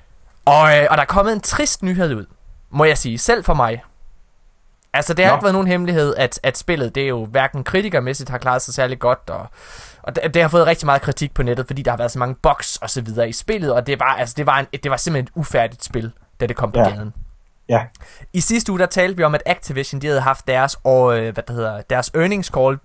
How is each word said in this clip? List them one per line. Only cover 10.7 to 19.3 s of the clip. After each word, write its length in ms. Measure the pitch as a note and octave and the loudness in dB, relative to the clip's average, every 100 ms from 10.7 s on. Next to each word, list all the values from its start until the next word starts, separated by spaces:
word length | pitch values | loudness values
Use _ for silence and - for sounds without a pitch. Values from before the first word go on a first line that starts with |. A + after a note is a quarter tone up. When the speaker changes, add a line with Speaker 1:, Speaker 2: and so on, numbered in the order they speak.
| - D3+ | 2 2
Speaker 1:
meget 160 | C#3 | 0
kritik 320 | - - D3 | 0 -4 -4
på 100 | - | -2
nettet, 240 | B2 A#2+ B2 | 0 -2 -4
fordi 140 | B2 | -6
der 100 | A#2 | -4
har 60 | A#2 | -2
været 140 | A#2+ | -2
så 80 | C3 | -2
mange 160 | B2 C3 | -4 0
bugs 420 | D#3 C#3+ - - | 0 0 -4 -8
og 120 | A2+ | -8
så 120 | C3 | -8
videre 280 | A2+ A2+ A#2 | -6 -4 -4
i 20 | |
spillet, 420 | A#2 - A3 D3+ | -4 -4 -2 0
og 140 | B2 A#2+ | 0 0
det 120 | C#3 | 0
var, 60 | B2+ C3+ | 0 0
altså, 180 | B2 - | -2 -4
det 80 | C#3 | 0
var 140 | C3+ | 0
en, 60 | C#3 B2 | 0 -6
det 80 | C#3+ | -4
var 60 | C3 | -2
simpelthen 280 | - D3 A#2+ | -2 -2 -4
et 60 | - | -6
ufærdigt 440 | D3 C3 A2+ A#2+ | -2 0 0 -4
spil, 280 | - A#2+ A2+ - _ - | -8 -6 -8 -12 _ -6
da 60 | B2 | -4
det 100 | B2 | -2
kom 160 | A2+ | -2
på 80 | A#2 | 2
Speaker 2:
Ja. 100 | G2+ | 2
Speaker 1:
gaden. 240 | G#2 G#2+ - - - _ _ - | 0 -10 -12 -16 -20 _ _ -2
Speaker 2:
Ja. 120 | A#2 A#2+ - - - - | -2 -2 -14 -20 -20 -6
Speaker 1:
I 60 | F#3 | 0
sidste 300 | - A3+ A3 | 2 2 0
uge, 80 | F#3 | 0
der 60 | F3+ | 0
talte 320 | F#3 F3+ F3+ | 2 0 2
vi 60 | |
om, 120 | D#3 | 0